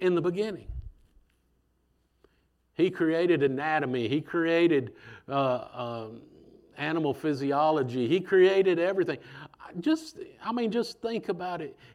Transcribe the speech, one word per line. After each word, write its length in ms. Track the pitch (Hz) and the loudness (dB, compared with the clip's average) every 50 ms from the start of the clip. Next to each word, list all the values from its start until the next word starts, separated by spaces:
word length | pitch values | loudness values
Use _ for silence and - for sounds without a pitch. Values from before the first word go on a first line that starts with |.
in 160 | 185 185 180 | 0 2 2
the 60 | 175 | 2
beginning. 500 | 165 180 175 185 208 220 202 143 107 - - - - - - - - _ _ - _ _ _ _ _ _ _ _ _ _ _ _ _ _ _ _ _ _ _ _ _ _ _ _ _ _ _ _ _ _ _ | 2 0 0 -2 -2 -4 -4 -8 -12 -10 -10 -10 -10 -12 -16 -18 -20 _ _ -20 _ _ _ _ _ _ _ _ _ _ _ _ _ _ _ _ _ _ _ _ _ _ _ _ _ _ _ _ _ _ _
He 160 | - 165 185 | 0 0 0
created 540 | 180 - 175 160 160 165 175 180 175 151 139 | 2 0 0 0 2 2 2 4 4 4 4
anatomy, 640 | 139 131 131 147 156 156 156 143 131 127 127 117 107 | 2 0 -2 -2 0 0 0 0 0 -2 -2 0 0
he 140 | 131 156 | 0 -2
created, 720 | 151 - - 175 165 165 165 165 170 170 165 139 123 110 - - - - - - - - | -2 -2 -2 -2 0 2 4 4 4 4 4 2 0 -2 -8 -16 -20 -20 -20 -20 -12 -6
uh, 400 | 131 139 139 131 127 120 - - - | -2 0 0 0 0 -2 -4 -10 -10
um, 480 | - 123 120 117 117 113 110 113 113 - - - - - - - - - _ _ - | -10 -8 -8 -8 -8 -10 -12 -14 -16 -20 -20 -20 -20 -20 -20 -20 -20 -20 _ _ -8
animal 360 | 143 151 160 165 160 143 131 | -4 -2 -2 0 0 0 -2
physiology, 920 | - - 156 147 131 143 139 139 143 151 156 160 156 135 123 117 131 123 113 | 0 -2 -2 -2 0 0 0 2 2 4 4 4 2 0 0 -2 -2 0 2
he 120 | 156 190 | 0 0
created 600 | 185 - 196 190 180 185 196 196 190 190 180 165 | 0 2 6 6 6 8 6 6 4 4 4 2
everything. 400 | 170 185 202 190 180 175 151 - - - - 139 147 - - - - - - 175 | 2 0 2 0 0 0 -2 -6 -10 -14 -20 -20 -20 -20 -20 -20 -20 -12 -12 -4
Just, 380 | - 294 311 320 - - - - - - 139 - - | 0 2 2 2 0 -6 -16 -16 -16 -18 -18 -10 -8
I 80 | 196 | -6
mean, 200 | 226 247 240 220 | -4 -2 -2 0
just 300 | 190 240 226 - - - | 0 0 -2 -2 -6 -8
think 280 | - 226 233 220 - - | -8 -6 -4 -4 -4 -4
about 320 | 190 170 180 180 180 170 | -6 -4 -4 -6 -6 -6
it. 160 | 160 139 - - - - - | -8 -10 -12 -16 -20 -20 -12